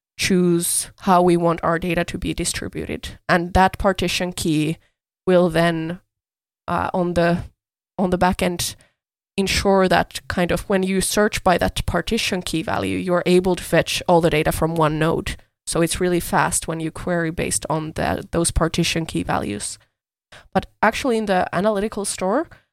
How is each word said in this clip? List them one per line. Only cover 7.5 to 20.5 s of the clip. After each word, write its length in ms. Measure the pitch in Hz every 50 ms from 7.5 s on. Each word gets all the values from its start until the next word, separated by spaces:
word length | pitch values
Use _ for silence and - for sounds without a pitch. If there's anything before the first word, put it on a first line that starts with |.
| - _ _ _ _ _ _ _ _ -
on 120 | 190 180
the 80 | 185 175
back 240 | 180 180 185 -
end, 340 | 185 180 175 175 - - - - _ _ _ _ _ _ _ _ _ _ _ -
ensure 500 | 196 180 - - - 202 196 196 185 180
that 320 | 175 165 165 - - - - -
kind 240 | - 190 175 175
of 100 | - 180 - -
when 140 | 202 190 190
you 180 | 185 190 190
search 420 | 180 - - 214 208 208 - - -
by 140 | 196 175 170
that 280 | - - - - -
partition 560 | - - 175 170 - 220 233 - - 208 180
key 220 | 175 - - 160 160
value, 340 | - - 180 196 190 190 185
you're 260 | 185 185 175 180 -
able 300 | 175 180 185 185 190 180
to 80 | - -
fetch 380 | - - 165 139 - - - - -
all 140 | 180 165
the 80 | 160 160
data 220 | 156 151 156 156
from 240 | 156 - 160 160 165
one 220 | 165 156 151 156 151
node. 380 | 156 165 160 - - - - - - _ _ _ _ -
So 140 | - 165
it's 180 | 170 160 - -
really 220 | 185 180 180 170
fast 460 | - - - 170 147 156 175 - - -
when 120 | 165 165
you 120 | 160 160
query 400 | - - - - 175 170 165 160
based 340 | 165 - - - 185 - - -
on 220 | 156 160 156 156 -
the, 320 | - - - - - - -
those 200 | - 170 170 -
partition 540 | - - 175 160 - - 170 - - 170 160
key 180 | - - 165 156
values. 540 | - 165 - - - - 202 - - - - _ _ _ _ _ _ _ _ _ _ - - - _